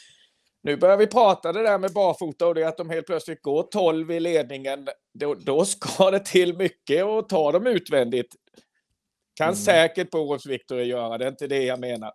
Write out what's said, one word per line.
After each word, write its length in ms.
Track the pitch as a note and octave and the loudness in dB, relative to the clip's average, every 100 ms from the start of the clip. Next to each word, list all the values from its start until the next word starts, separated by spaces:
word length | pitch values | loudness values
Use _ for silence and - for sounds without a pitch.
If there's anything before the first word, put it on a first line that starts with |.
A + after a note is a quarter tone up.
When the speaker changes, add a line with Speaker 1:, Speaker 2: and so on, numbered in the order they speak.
| - _ _ _ _ _ | -20 _ _ _ _ _
Speaker 1:
nu 140 | C#3+ D3 | -6 2
börjar 200 | F3+ G3 | 4 6
vi 100 | G#3 | 4
prata 460 | G#3+ G#3+ F3+ E3+ | 6 4 4 -2
det 100 | F#3 | -2
där 160 | A3 G3 | 0 0
med 140 | F#3 | 0
barfota 540 | F3+ F#3+ - E3+ C3+ E3+ | 0 0 0 -6 -2 0
och 80 | |
det 100 | D#3+ | 0
att 120 | D#3+ D#3+ | -2 -4
de 140 | E3 | -8
helt 160 | E3 - | -8 -6
plötsligt 360 | E3 D#3+ D#3 | -6 -6 -10
går 200 | D3 D3+ | -4 -2
tolv 480 | - G#3 F3 D#3+ D#3+ | -2 0 0 0 -2
i 100 | E3+ | -4
ledningen. 680 | E3+ D#3+ C3 C#3 C3+ C#3+ C3+ - _ | 0 0 0 -6 -8 -8 -10 -14 _
Då, 200 | - D3 | -8 -6
då 300 | A2+ C#3+ C#3+ | -4 -2 0
ska 460 | G3 - D#3 - F#3+ | 0 -4 -4 0 2
det 140 | G3 | 2
till 320 | G3 F#3 F3 F3 | 2 2 2 0
mycket 480 | F#3 - - D3+ | -4 -6 -2 0
att 240 | G3+ A3 G#3+ | 0 -2 -2
ta 240 | F#3 D3 | 0 2
dem 140 | E3 B3 | 0 0
utvändigt. 680 | G#3 - C#3+ A#2+ B2 A#2+ - _ _ _ _ _ _ _ _ _ - | -2 0 0 2 -2 -4 -12 _ _ _ _ _ _ _ _ _ -4
Kan 100 | D#3+ | -2
Speaker 2:
Mm. 80 | G#3 | 0
Speaker 1:
säkert 540 | G#3 E3+ E3 F3 F3 | 4 6 6 2 -4
Borås 360 | D#3+ C#3+ C#3 C#3 | -4 -4 -4 -6
Victory 380 | B2+ - B2+ | -8 -6 -4
göra, 340 | B2 B2 A#2 A2+ | -2 -4 -4 -4
det 60 | |
är 40 | B2+ | -6
inte 180 | C3 C#3 | -6 -4
det 160 | C#3 | -2
jag 160 | B2+ B2+ | -2 -4
menar. 320 | B2 A#2 G#2+ | -6 -10 -10